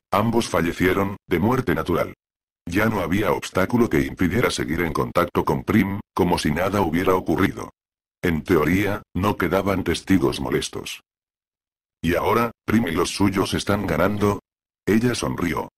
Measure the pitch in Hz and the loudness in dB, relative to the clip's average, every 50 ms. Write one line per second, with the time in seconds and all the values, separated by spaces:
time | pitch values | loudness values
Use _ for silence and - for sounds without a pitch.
0 | - _ - 98 107 117 110 117 110 - - 87 82 85 80 - 87 92 90 98 | -4 _ 0 0 2 2 2 0 0 0 0 0 0 0 0 2 2 2 2 2
1 | 98 98 98 - - - 90 82 101 110 127 127 - - 80 78 78 - 87 73 | 0 -2 -4 -10 -6 -2 -2 0 2 2 2 0 0 0 -2 -2 0 -2 -2 -2
2 | 62 50 - - _ _ _ _ _ _ _ _ _ - 87 101 107 113 110 98 | -2 -4 -8 -14 _ _ _ _ _ _ _ _ _ -4 0 0 2 2 0 0
3 | 87 78 90 104 107 90 69 - - - - 92 95 - - 117 117 95 - 73 | -2 0 0 0 0 0 -2 -2 -4 -4 -2 0 0 2 2 2 2 4 2 0
4 | 69 67 67 - 92 82 87 117 - 87 - - 62 62 78 80 87 82 - 71 | 0 0 -2 0 0 0 2 2 0 0 -2 -2 -4 -4 -2 -2 -2 -2 -2 -2
5 | 65 60 - 87 85 - - 95 82 - 78 67 60 - 95 110 95 98 101 98 | -4 -2 0 0 0 0 0 -2 0 0 -2 -2 -2 2 2 2 2 2 -2 -8
6 | - - _ - 95 87 87 80 - 80 73 80 90 98 95 104 98 82 76 85 | -10 -10 _ 0 0 0 0 0 0 -2 0 0 -2 0 0 0 0 0 0 0
7 | 95 92 92 92 90 - 82 - 95 - - - 92 - - _ _ _ _ _ | 2 2 0 0 0 -2 0 0 0 0 0 -4 -10 -14 -16 _ _ _ _ _
8 | _ _ _ _ - 90 82 78 71 - 92 78 73 76 87 95 104 95 101 107 | _ _ _ _ -2 -2 -2 -2 0 2 2 4 4 4 2 2 0 0 -2 -6
9 | - _ _ 90 92 104 104 - 95 80 85 98 90 98 98 87 90 - 82 - | -8 _ _ -2 -2 0 0 0 -2 0 0 0 0 0 -2 -2 -2 -2 -4 -4
10 | - - 95 92 - 64 62 69 69 62 69 71 - - - - - - - - | 0 2 2 2 4 0 -2 -2 -4 -2 -2 -2 -4 -4 -8 -12 -12 -12 -14 -14
11 | - _ _ _ _ _ _ _ _ _ _ _ _ _ _ _ _ _ _ _ | -16 _ _ _ _ _ _ _ _ _ _ _ _ _ _ _ _ _ _ _
12 | - 82 85 82 80 90 104 113 117 117 - _ _ - 104 113 113 87 80 87 | -2 0 0 0 2 2 2 2 2 0 -4 _ _ -2 -2 0 0 0 0 0
13 | 85 - - - 98 101 95 95 90 - - 80 - - 101 104 101 87 82 73 | -2 -2 0 0 0 2 2 0 0 0 -2 -4 -2 0 -2 0 0 -2 0 2
14 | 87 101 104 101 101 101 101 95 - _ _ _ _ _ _ _ _ - 98 113 | 2 0 2 2 2 0 0 0 -6 _ _ _ _ _ _ _ _ 2 2 4
15 | 117 123 117 - - 67 64 - 87 85 69 57 - - - | 4 2 0 0 -4 -4 -4 -4 -4 -4 -4 -4 -6 -8 -12